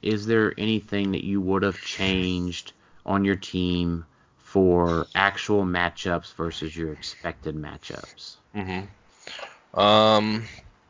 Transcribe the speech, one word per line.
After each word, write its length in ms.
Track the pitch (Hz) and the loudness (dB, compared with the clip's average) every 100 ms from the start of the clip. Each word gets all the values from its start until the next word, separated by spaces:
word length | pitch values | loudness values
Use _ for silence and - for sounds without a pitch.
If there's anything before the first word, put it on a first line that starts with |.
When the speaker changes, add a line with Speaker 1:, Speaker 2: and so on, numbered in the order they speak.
Speaker 1:
is 240 | - 107 107 | -4 -2 0
there 280 | 113 107 - | 2 2 0
anything 540 | 107 110 104 101 98 | -2 -2 -2 -2 -2
that 120 | 95 | -2
you 160 | 90 98 | -2 -2
would 220 | 92 95 | 0 2
have 180 | 101 90 | 0 -2
changed 920 | - - 95 92 90 90 90 87 - - _ - | -8 -2 0 2 0 -2 -4 -6 -12 -20 _ -14
on 200 | - 98 | -2 0
your 120 | 98 98 | 2 0
team 680 | - 92 90 87 85 85 82 _ _ _ | -2 -2 0 0 0 -4 -8 _ _ _
for 640 | - 98 92 87 85 82 - | -2 2 4 6 4 2 0
actual 500 | - 98 98 - 104 | 2 2 0 0 0
matchups 720 | 92 87 87 - 95 85 - | 2 0 -2 -2 -4 -4 -4
versus 420 | - 82 - 80 82 | -8 -8 -6 -10 -8
your 160 | 80 | -8
expected 600 | 73 - - 85 - 78 | -8 -14 -10 -12 -10 -10
matchups? 840 | 76 73 - - - - - - - _ | -8 -10 -14 -14 -14 -16 -18 -20 -20 _
Speaker 2:
Mm-hmm. 1200 | 104 92 92 98 - _ _ - - - - _ 87 | -10 -6 -6 -8 -16 _ _ -16 -16 -16 -20 _ 4
Um, 640 | 104 107 110 107 107 107 110 - - _ _ | 6 8 8 4 2 -4 -6 -16 -20 _ _